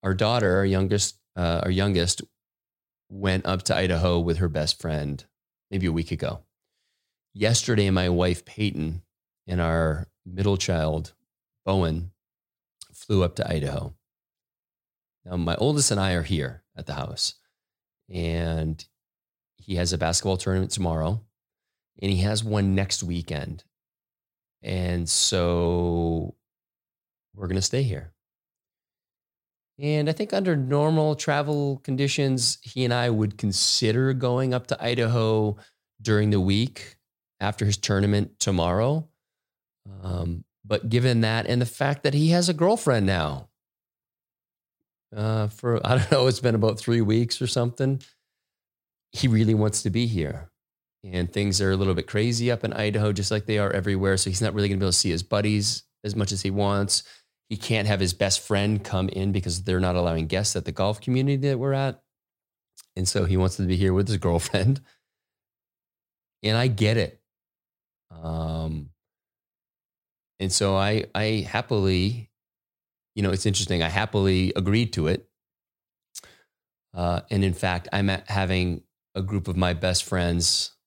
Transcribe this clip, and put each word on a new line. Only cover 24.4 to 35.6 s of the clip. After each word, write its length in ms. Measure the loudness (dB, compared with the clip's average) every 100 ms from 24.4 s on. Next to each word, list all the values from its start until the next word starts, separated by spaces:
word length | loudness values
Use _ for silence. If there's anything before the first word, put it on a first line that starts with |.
| _ _
And 480 | -8 -4 -2 -2 -2
so 1300 | 0 0 0 0 2 2 0 0 0 0 -2 -4 -12 _ _ _ _ _ _ _ _ _ -10
we're 120 | -4
gonna 140 | -2
stay 220 | -2 -2
here. 300 | -2 -4 -10 _ _ _ _ _ _ _ _ _ _ _ _ _ _ _ _ _
And 320 | 0 0 0
I 40 |
think 180 | -2 -2
under 240 | 0 2 0
normal 600 | 2 2 4 4 2 0
travel 600 | -2 -2 0 -2 -2 -4
conditions, 760 | -4 -2 0 0 0 2 0 -4
he 240 | -10 -2 0
and 80 |
I 160 | 2 2
would 280 | 2 0 0
consider 760 | -2 0 0 2 2 2 2
going 400 | 0 0 0 0
up 140 | -2 -2
to 160 | -4
Idaho 760 | -2 0 2 2 2 2 2 -2